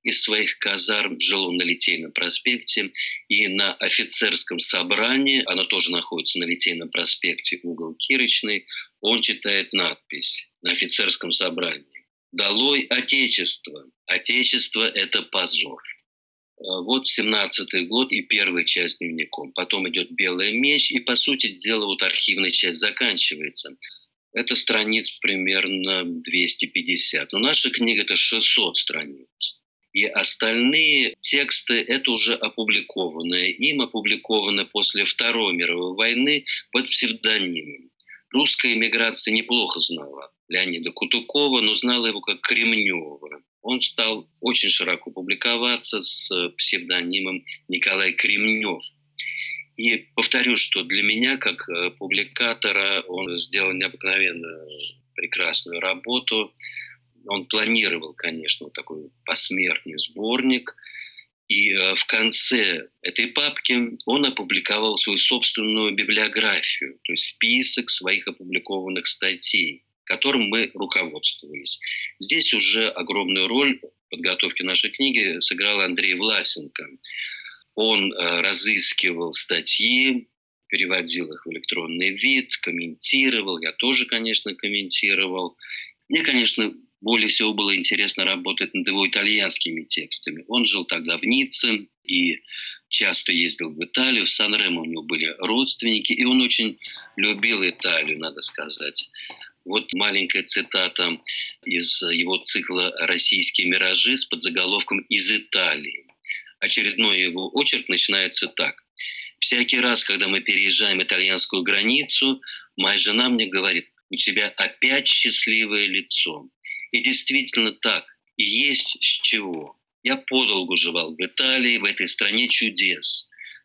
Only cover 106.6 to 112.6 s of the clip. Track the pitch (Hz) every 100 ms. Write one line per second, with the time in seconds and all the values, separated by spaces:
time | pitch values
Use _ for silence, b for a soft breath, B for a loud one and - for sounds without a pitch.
106.6 | 101 - 104 95 110 95 92 87 92 -
107.6 | 143 127 - 90 - 98 92 - 90 -
108.6 | - - - - B B B B - 123
109.6 | 120 127 123 113 - 98 98 98 90 98
110.6 | 98 95 104 92 92 95 95 95 - 98
111.6 | 92 98 107 135 143 - 135 135 B B